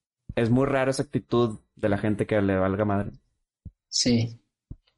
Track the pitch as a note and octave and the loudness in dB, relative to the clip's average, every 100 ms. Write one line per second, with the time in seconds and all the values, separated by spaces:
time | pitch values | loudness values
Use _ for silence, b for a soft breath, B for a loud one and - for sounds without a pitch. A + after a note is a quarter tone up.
0 | _ _ - A#2 A#2 B2 C3+ C3+ C3 C3+ | _ _ -10 -2 2 2 2 2 0 -2
1 | C3 A#2+ - A#2+ A#2+ G#2+ _ - G#2 G2 | -4 -6 0 0 0 -2 _ -4 -2 0
2 | G#2+ G2+ G#2+ G#2+ G2 F#2+ F#2+ F#2+ G#2 G2+ | 0 -2 0 0 2 2 0 0 0 -2
3 | G2+ - _ _ _ _ - - _ - | -4 -10 _ _ _ _ -20 -20 _ -2
4 | B2 A#2 A#2 - _ _ _ - _ | 2 2 0 -8 _ _ _ -20 _